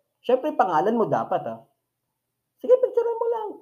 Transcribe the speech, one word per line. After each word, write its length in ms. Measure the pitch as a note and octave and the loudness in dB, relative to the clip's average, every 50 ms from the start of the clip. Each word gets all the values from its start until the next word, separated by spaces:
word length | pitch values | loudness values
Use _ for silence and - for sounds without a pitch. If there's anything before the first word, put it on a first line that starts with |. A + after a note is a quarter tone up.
| _ _ _ _ _ | _ _ _ _ _
Siyempre, 300 | - B3 C4 C#4+ D4+ D4+ - | 0 0 0 0 -2 0 0
pangalan 400 | - F#3+ E3 D#3 F3+ A3 A#3 A#3 | 0 2 2 0 0 0 0 0
mo 80 | G3+ | 0
dapat, 400 | D#3 C3+ A2+ A2+ - - - - | 0 0 -2 -2 -2 -4 -6 -6
ha? 160 | A#2+ A2+ A2 - _ _ _ _ _ _ _ _ _ _ _ _ _ _ _ _ _ _ _ | -8 -12 -12 -16 _ _ _ _ _ _ _ _ _ _ _ _ _ _ _ _ _ _ _
Sige, 160 | - G#4 B4+ | 2 4 4
picturean 480 | C5 B4+ G4 - A#4 A#4 A#4 A#4 A4+ | 4 4 0 0 -2 -2 0 0 2
mo 60 | A#4+ A#4 | 2 2
lang. 180 | A#4 A4 G#4+ G4+ - - | 0 -2 -6 -8 -12 -14